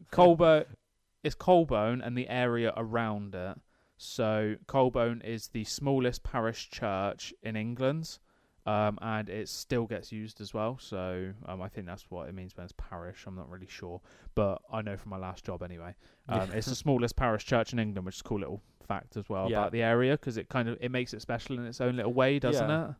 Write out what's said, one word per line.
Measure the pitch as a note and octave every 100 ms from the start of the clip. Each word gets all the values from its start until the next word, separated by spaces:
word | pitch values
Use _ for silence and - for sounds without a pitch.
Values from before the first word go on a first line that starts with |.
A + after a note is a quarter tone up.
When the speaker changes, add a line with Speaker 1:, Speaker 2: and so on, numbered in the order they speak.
Speaker 1:
<laughs> | -
Speaker 2:
Colbo-, | - F3+ E3 E3+ D#3 - - _ _ _ _
it's | D3+ -
Colbone | - F3+ D#3 G#2+ G#2+ B2
and | A#2+ A#2+
the | B2+
area | B2 B2 A#2 A#2 -
around | A2+ A#2 A2+ G#2 G2+
it. | F#2+ F2+ - - _ _ -
So | - - A2 A2 G#2+ G#2+ -
Colbone | C#3 B2+ B2 A#2 A#2
is | - A2+ -
the | A#2+
smallest | G#2+ - C#3 C3+ B2 B2
parish | - B2+ A2+ A2+ -
church | - A2 F#2+ G2 - - -
in | G#2+ A2
England, | A2 A#2+ C3 D#3 D#3+ - _ _ _ _ -
um, | G#2 G#2+ G#2
and | A2+ A2 G2+
it | G2+ G2
still | - - B2 A2+
gets | A2 -
used | A2 G#2+ -
as | G2+
well. | A2+ G#2+ C3
So, | - G2 F#2 F2+ F#2 G2+ F2+
um, | F#2
I | F#2
think | - F2+
that's | F2+ -
what | F2+ C#2
it |
means | F#2+ F2+ -
when |
it's | F2+ -
parish. | - F2+ E2+ F#2 -
I'm | F#2
not | C#2+
really | F#2 F#2
sure, | - F#2 F2+ - - -
but | - G2+ F#2+ -
I | A2
know | G#2+ G2
from | G#2+
my | F#2+
last | F#2 F2+
job | - F2
anyway. | F2+ E2+ E2+ F2+ - _ -
Um, | F#2+ F#2+
Speaker 1:
Yeah. | G#2
<laughs> |
Speaker 2:
it's | A2
the |
smallest | B2+ D3+ C3 A#2 -
parish | B2+ A2 -
church | A#2+ A2
in | A#2+
England, | G#2+ G2
which | F#2 -
is |
a |
cool | - G#2+
little | D2 G2 - _ -
fact | G2 - -
as | G2+
well | G2 F#2+
Speaker 1:
Yeah. | G#2+
Speaker 2:
about | G2+
the | A2+
area, | A#2 A#2 B2+ D3
'cause | - A2+
it | -
kind | C3 A#2
of, | A#2
it | B2
makes | B2+ B2+
it | G#2+
special | - A#2+ - B2+
in | A#2+
its | A#2
own | B2 B2
little | G#2+
way, | B2 C3 C#3+
doesn't | C3 C3+ A2+
Speaker 1:
Yeah, | D#3 E3
Speaker 2:
it? | C#3